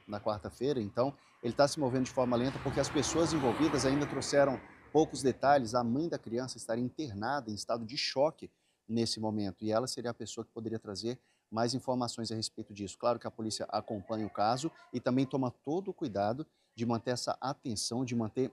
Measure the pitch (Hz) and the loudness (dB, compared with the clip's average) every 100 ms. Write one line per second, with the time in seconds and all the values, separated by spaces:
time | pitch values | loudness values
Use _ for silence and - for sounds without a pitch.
0 | - 104 110 104 104 - 135 139 104 117 | -10 -6 -2 -4 -6 -4 -2 0 -2 0
1 | 135 139 _ _ 120 113 143 160 135 131 | 0 -2 _ _ -4 4 4 4 0 2
2 | 127 - 123 120 131 139 135 139 135 151 | 0 0 2 2 2 0 -2 0 0 0
3 | 127 160 165 160 135 107 156 143 131 143 | 2 2 2 4 2 2 2 4 4 2
4 | 147 139 - 143 139 123 - - - 151 | 0 -2 2 4 4 2 -8 -20 2 4
5 | 156 143 135 - 131 143 113 120 120 127 | 4 2 0 4 6 6 4 0 2 0
6 | 165 147 - 113 131 113 - 117 123 - | 0 -4 -4 -4 -4 -8 -4 -2 -2 -4
7 | 151 101 113 143 110 104 - 120 110 143 | -6 -4 -2 -2 -4 -8 -4 -4 -4 -4
8 | - 131 151 - 92 _ _ _ - 117 | -2 2 2 0 -14 _ _ _ -4 0
9 | 113 - 110 107 101 90 107 110 127 - | 0 0 -2 0 -2 -4 0 0 0 -4
10 | 120 117 107 - 113 117 107 110 107 95 | -6 -6 -8 -8 -10 -8 -6 -6 -6 -6
11 | 110 127 _ _ _ 107 117 127 123 127 | -4 -6 _ _ _ 0 0 0 -2 -2
12 | 120 - 110 110 - - 107 101 98 - | -2 -4 -4 -4 -6 -8 -12 -8 -8 0
13 | 120 117 113 - 110 - - 107 - 107 | 0 0 -4 -6 -6 -4 -2 -4 -2 -8
14 | - 110 104 - 104 131 160 - - 123 | -4 -4 -4 0 2 2 -2 -8 -8 -2
15 | 131 127 135 143 127 - - 170 196 - | 2 2 2 0 -2 -4 -6 -4 -4 -6
16 | 147 98 104 131 156 _ _ - 117 117 | -4 0 0 0 -6 _ _ -4 -2 0
17 | 127 123 - - 127 143 135 104 - 117 | 0 -2 -2 -4 -6 -6 -6 -6 -4 -4
18 | 127 120 110 - 131 | -2 -2 -2 0 -2